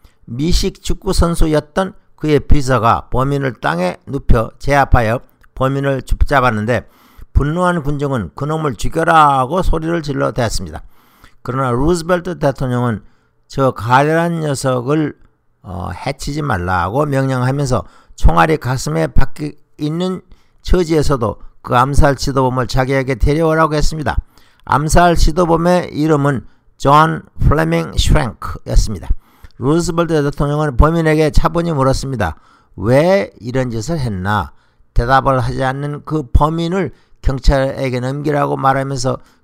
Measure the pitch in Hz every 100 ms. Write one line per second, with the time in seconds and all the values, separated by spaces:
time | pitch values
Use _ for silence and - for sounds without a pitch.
0 | - _ - 120 156 - 190 - - -
1 | 185 180 170 165 165 151 - 185 190 -
2 | _ _ 151 143 - 151 127 127 113 -
3 | - - 135 143 135 110 139 170 180 -
4 | - 135 - 117 110 - - 143 131 127
5 | 107 123 - _ _ - 131 139 139 135
6 | - - - 139 123 107 107 113 - _
7 | _ - - - 139 170 180 175 135 147
8 | 143 131 90 - 143 156 151 113 - 160
9 | 165 165 147 135 127 180 - 165 160 170
10 | 143 135 139 123 117 - 90 78 - -
11 | _ _ - _ - 127 131 120 151 175
12 | 165 180 180 151 143 - 131 123 123 101
13 | - _ _ _ _ 139 131 - 107 127
14 | 151 160 170 170 151 135 135 127 123 156
15 | 147 - - _ _ _ - 90 90 87
16 | - - - 147 - 92 90 92 87 127
17 | 151 135 135 127 127 139 135 117 - -
18 | _ - - 165 160 151 123 131 - 160
19 | 156 - 143 - 147 - _ - 147 165
20 | 180 185 - - _ _ - 180 160 160
21 | 117 135 107 - - - - 123 135 139
22 | 143 131 143 135 131 127 117 131 131 135
23 | 131 123 147 151 160 160 165 151 143 156
24 | 123 - - _ _ _ - 135 151 175
25 | 175 165 - 160 170 165 170 180 - 135
26 | 156 147 143 127 - _ _ _ 139 147
27 | 160 156 - - - 151 160 165 165 -
28 | - 151 107 - - - - 113 110 98
29 | - - - _ - - 131 165 170 165
30 | 165 156 143 - 147 147 151 120 147 170
31 | 160 151 151 - 165 165 170 147 135 123
32 | 135 127 85 - _ _ _ - 101 131
33 | 175 196 - - 113 131 127 113 107 165
34 | 123 95 95 104 73 - _ _ _ -
35 | 120 135 127 131 123 127 131 135 147 147
36 | - 156 123 - 147 165 170 190 156 -
37 | _ - 135 135 - 139 135 135 135 123
38 | 127 139 147 143 143 143 135 135 135 135
39 | 127 123 - _